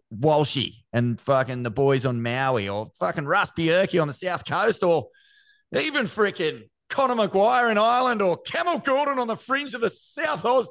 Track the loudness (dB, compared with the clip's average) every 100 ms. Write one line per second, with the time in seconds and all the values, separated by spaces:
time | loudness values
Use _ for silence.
0 | _ -2 2 4 2 -2 -4 -10 _ 0
1 | 0 -2 0 0 0 -4 -4 0 2 2
2 | 0 -2 -2 -2 0 0 -2 -4 -8 -4
3 | -4 -4 0 0 0 0 2 2 2 0
4 | 0 -2 -4 -6 -4 0 0 2 2 2
5 | -2 _ _ _ _ _ _ -4 0 -2
6 | -2 0 -2 0 -4 -4 -14 _ -6 0
7 | 0 2 2 4 4 4 2 4 2 2
8 | 2 2 0 0 -4 -4 -2 -2 0 0
9 | 0 -2 -2 -4 -2 -4 -4 -4 -4 -4
10 | -8 -4 -4 -2 2 2 0